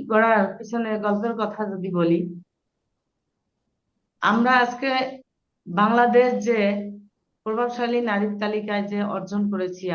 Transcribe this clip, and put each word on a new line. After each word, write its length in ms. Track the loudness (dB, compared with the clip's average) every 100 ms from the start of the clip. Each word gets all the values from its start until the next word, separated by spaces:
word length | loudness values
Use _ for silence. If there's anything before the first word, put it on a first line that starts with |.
| 0
গড়ার 320 | 2 4 4 2 -4
পিছনে 320 | -8 -6 -4 -2
গল্পের 300 | -2 -2 -2 -4
কথা 200 | -4 -4 -6
যদি 180 | -6 -4 0
বলি, 200 | 2 2 0 -8 -18 _ _ _ _ _ _ _ _ _ _ _ _ _ _ _ _ _ 0
আমরা 220 | 2 4 4
আজকে 260 | 2 0 -2 -2 -2 -8 -18 _ _ _ -6 0
বাংলাদেশ 480 | 4 4 6 6 4 2 0
যে 120 | 2 2 0 -6 -12 -18 _ _ _
প্রভাবশালী 560 | -6 -2 -2 -2 -2 0 0
নারীর 240 | 0 0 -2
তালিকায় 420 | -4 -2 -2 -2 -2
যে 60 | -2 -4 -4
অর্জন 260 | -4 -2 0
করেছি 320 | 0 -4 -6 -4